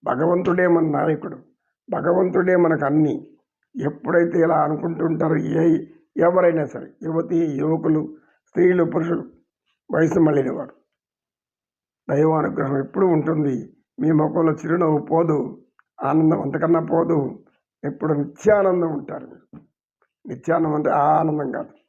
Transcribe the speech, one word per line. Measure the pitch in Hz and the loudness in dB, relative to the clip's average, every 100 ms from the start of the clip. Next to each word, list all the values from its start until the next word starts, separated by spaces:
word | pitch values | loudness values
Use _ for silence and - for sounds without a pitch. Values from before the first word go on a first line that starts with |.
భగవంతుడే | - 123 165 180 185 175 180 | -4 -2 0 0 0 0 2
మన | 170 160 143 | 2 2 0
నాయకుడు, | 156 151 - 143 - _ _ _ _ | 0 -2 -6 -14 -20 _ _ _ _
భగవంతుడే | 165 170 175 185 185 180 180 | -4 0 2 2 0 2 4
మనకు | 175 156 | 4 2
అన్నీ. | 139 147 151 110 - - _ _ _ 262 143 | 2 2 2 0 -8 -20 _ _ _ -6 -6
ఎప్పుడైతే | - - 170 170 175 | -6 0 2 2 2
ఇలా | 165 160 | 2 2
అనుకుంటూ | 147 151 170 160 | 0 -2 -4 -4
ఉంటారో | 165 160 160 156 | -2 0 0 0
ఏ, | - 147 165 156 - - _ - | 0 0 2 2 -2 -18 _ 0
ఎవరైనా | 170 185 180 165 | 2 4 2 2
సరే, | 143 120 - _ | -4 -8 -16 _
యువతి, | 160 160 165 170 | -6 -4 -2 -2
యువకులు, | 165 139 147 160 160 156 151 - _ _ _ | -2 -2 -2 -2 0 0 -2 -12 _ _ _
స్త్రీలు, | - 180 180 | 0 2 2
పురుషులు, | 170 165 165 156 - _ _ _ _ _ _ | 0 -2 -2 -4 -6 _ _ _ _ _ _
వయసు | - 160 175 | 0 0 4
మళ్ళిన | 160 143 131 | 2 2 -2
వారు, | - - - _ _ _ _ _ _ _ _ _ _ _ _ - | -6 -10 -14 _ _ _ _ _ _ _ _ _ _ _ _ -4
దైవానుగ్రహం | 139 156 160 - - 139 139 | 0 2 2 -2 -2 -2 -2
ఎప్పుడూ | 135 190 190 | -4 0 2
ఉంటుంది. | 160 139 160 143 123 107 _ _ - | 2 0 0 0 -2 -6 _ _ -4
మీ | 151 | 0
ముఖంలో | 156 151 156 165 | 2 2 0 0
చిరునవ్వు | 151 165 170 170 151 - | 0 -2 0 2 0 0
పోదు, | 165 165 151 123 - _ _ _ _ | 0 2 0 -2 -10 _ _ _ _
ఆనందం | 135 151 160 156 | -2 2 2 2
అంతకన్నా | 135 147 160 170 | -2 -4 2 0
పోదు. | 160 165 165 160 135 - _ _ _ _ | 2 -2 0 0 -2 -8 _ _ _ _
ఎప్పుడు | 143 139 156 | -10 -6 -2
నిత్యానందం | 143 143 - 202 208 196 180 170 151 | -2 -4 -2 2 4 2 0 -2 -4
ఉంటారు | - - - | -10 -14 -14
మీరు. | - _ - _ _ _ _ _ _ - | -20 _ -20 _ _ _ _ _ _ -14
నిత్యానందం | 127 - 165 160 | -12 -2 0 0
అంటే | 151 151 | 0 0
ఆ | 151 143 156 | 0 2 2
ఆనందం | 160 151 139 | 0 -2 -4
కాదు. | 110 151 - | -8 -10 -18